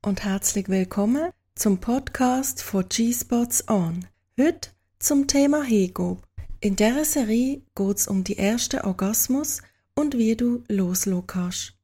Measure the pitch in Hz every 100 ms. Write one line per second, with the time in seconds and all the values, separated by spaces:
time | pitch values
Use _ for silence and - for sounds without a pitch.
0 | - 190 208 196 - 208 190 190 185 -
1 | 208 269 330 - _ - 214 185 - 247
2 | 262 - 254 254 262 - - 196 185 -
3 | 233 240 - 240 240 - - 208 165 170
4 | 180 _ _ - 294 339 - _ _ _
5 | - 285 277 277 277 294 269 214 185 -
6 | 180 185 - - - - 208 196 214 262
7 | 302 302 220 226 254 277 _ - 196 202
8 | - 196 185 202 196 240 - 269 202 185
9 | 190 220 - 262 311 - - _ _ -
10 | 302 262 220 226 240 240 - 202 180 185
11 | 196 180 180 185 180 180 - _